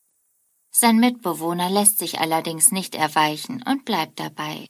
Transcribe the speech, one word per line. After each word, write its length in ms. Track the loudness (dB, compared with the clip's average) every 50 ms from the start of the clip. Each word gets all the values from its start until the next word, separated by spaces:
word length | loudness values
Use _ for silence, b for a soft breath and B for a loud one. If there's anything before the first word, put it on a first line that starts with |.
| _ _ _ _ _ _ _ _ _ _ _ _ _ _
Sein 280 | -2 2 4 4 6 6
Mitbewohner 720 | 4 4 2 0 -4 -4 -4 -2 -2 -4 -2 -2 -2 0
lässt 280 | 2 2 2 2 2 0
sich 220 | -4 -4 -4 -2
allerdings 500 | -2 0 0 0 0 -2 -2 2 2 2
nicht 220 | 2 0 -4 -4 -2
erweichen 680 | -2 -2 0 2 2 2 2 0 -4 -8 -8 -10 -8 -4
und 180 | -4 -4 -4 -2
bleibt 360 | -2 -2 -2 -2 -4 -6 -10
dabei. 460 | -10 -10 -8 -10 -10 -8 -8 -12 -14 -18